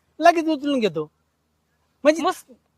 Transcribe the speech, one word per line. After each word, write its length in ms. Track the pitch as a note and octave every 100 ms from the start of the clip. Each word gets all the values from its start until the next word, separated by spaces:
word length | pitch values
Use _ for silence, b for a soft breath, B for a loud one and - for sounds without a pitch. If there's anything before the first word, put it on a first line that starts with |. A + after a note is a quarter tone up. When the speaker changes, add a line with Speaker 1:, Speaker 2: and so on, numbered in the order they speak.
| _ -
Speaker 1:
लगेच 260 | D#4+ E4+
उचलून 360 | D#4+ D#4 C#4+ C#4
घेतो. 300 | G#3+ D#3+ D3+ _ _ _ _ _ _ _ _ _
म्हणजे 180 | C#4+ D#4+
Speaker 2:
मुस- 300 | E4 F4 - A#3+ _